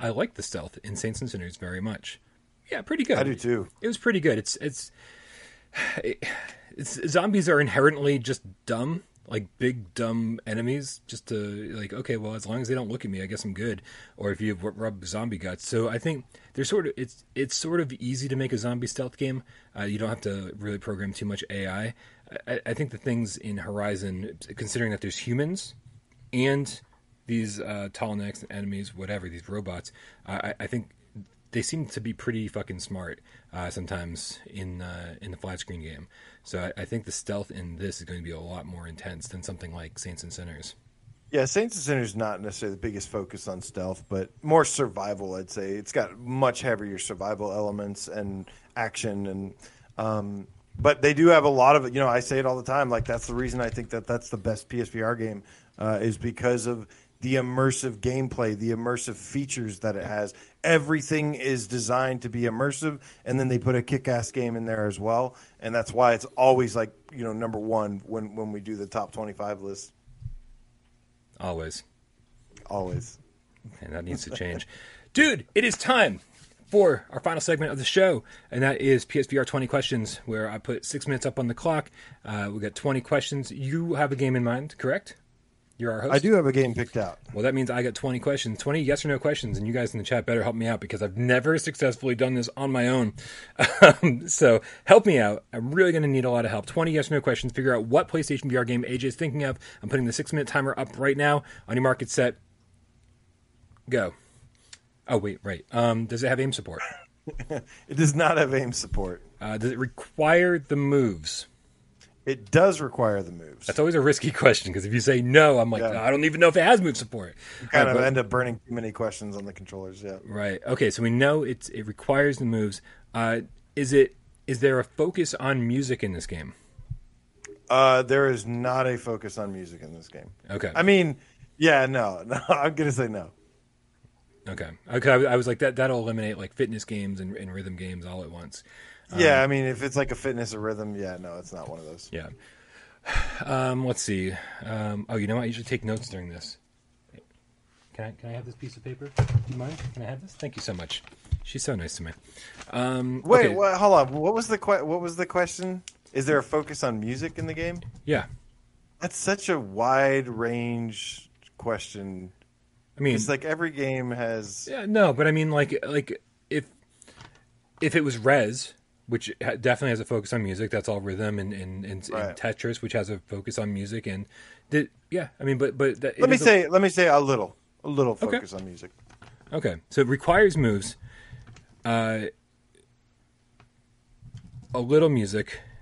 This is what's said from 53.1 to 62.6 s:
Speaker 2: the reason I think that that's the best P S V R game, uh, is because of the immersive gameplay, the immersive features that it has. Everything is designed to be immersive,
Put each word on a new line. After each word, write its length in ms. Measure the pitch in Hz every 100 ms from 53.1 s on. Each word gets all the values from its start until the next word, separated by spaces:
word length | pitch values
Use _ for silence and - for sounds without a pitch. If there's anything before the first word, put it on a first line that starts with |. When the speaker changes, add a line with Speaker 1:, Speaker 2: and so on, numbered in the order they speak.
| 117 -
Speaker 2:
the 80 | 120
reason 240 | 127 123
I 100 | 117
think 200 | 110 117
that 160 | 117 104
that's 240 | 120 -
the 80 | 110
best 320 | 95 107 -
P 120 | 123
S 80 | 113
V 120 | 113
R 140 | 110 120
game, 260 | 110 104 - - _ -
uh, 180 | 110 107
is 180 | 113 101
because 500 | 120 120 127 123 113
of 200 | 120 104 - _ _
the 140 | 127 131
immersive 600 | 127 127 131 127 131 107
gameplay, 600 | 123 127 131 - 117 104
the 120 | 113
immersive 440 | 113 117 123 - 107
features 640 | - 139 139 135 113 95
that 180 | 113 98
it 80 | 98
has. 280 | 107 104 - - _
Everything 720 | 156 165 143 156 131 156 151 147
is 320 | 131 127 104
designed 540 | 123 110 123 131 127
to 80 | 120
be 140 | 113
immersive, 580 | 120 113